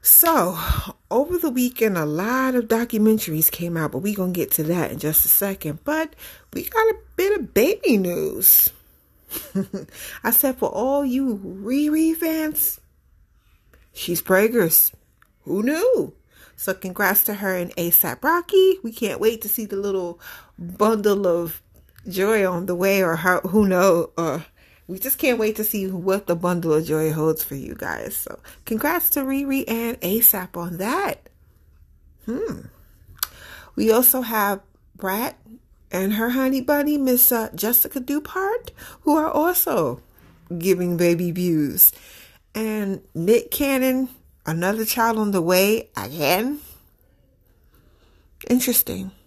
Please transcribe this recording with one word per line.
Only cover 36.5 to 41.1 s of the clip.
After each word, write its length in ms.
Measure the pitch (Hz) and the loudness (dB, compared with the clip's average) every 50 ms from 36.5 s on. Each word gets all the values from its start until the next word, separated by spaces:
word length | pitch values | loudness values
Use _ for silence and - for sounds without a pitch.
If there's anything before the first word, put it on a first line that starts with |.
| 269 269 | 0 0
bunny, 380 | 254 - 294 294 285 294 302 294 | 0 0 0 2 2 0 0 0
Miss, 340 | 269 262 247 247 - - | 2 2 2 4 4 2
uh, 180 | 247 233 220 - - | 2 0 -2 -4 -6
Jessica 460 | 160 - 214 233 - - - - 277 | -4 -4 0 0 0 -2 -2 -4 -8
Dupart, 720 | 247 254 277 294 294 - - 381 381 392 440 480 - - - - - - - - | -6 -4 -4 -4 -4 -6 -6 -4 -2 -2 -2 -4 -6 -10 -18 -18 -20 -20 -20 -4
who 140 | _ - 294 | _ 2 2
are 140 | 320 302 320 | 2 2 0
also 720 | - - 302 349 359 359 - 349 285 214 160 131 120 - - _ _ _ - - - _ _ - 175 170 | 0 0 0 2 2 0 -2 0 0 0 0 -2 -4 -6 -12 _ _ _ -20 -20 -20 _ _ -12 -10 -4
giving 400 | 160 190 185 175 180 175 175 165 | 0 0 2 2 2 -2 0 2
baby 340 | 175 175 | 2 2